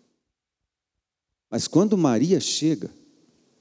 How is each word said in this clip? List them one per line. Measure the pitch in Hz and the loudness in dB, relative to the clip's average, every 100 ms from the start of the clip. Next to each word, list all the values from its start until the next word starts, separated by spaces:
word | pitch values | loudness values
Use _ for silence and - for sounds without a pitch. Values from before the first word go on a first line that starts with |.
| _ _ _ _ _ _ _ _ _ _ _ _ _ _ _ | _ _ _ _ _ _ _ _ _ _ _ _ _ _ _
Mas | 220 - | -6 0
quando | 156 208 196 | 2 2 2
Maria | 147 113 165 160 | 2 2 2 0
chega, | - - 156 156 - - _ _ _ _ _ _ | -2 -2 -2 -2 -6 -16 _ _ _ _ _ _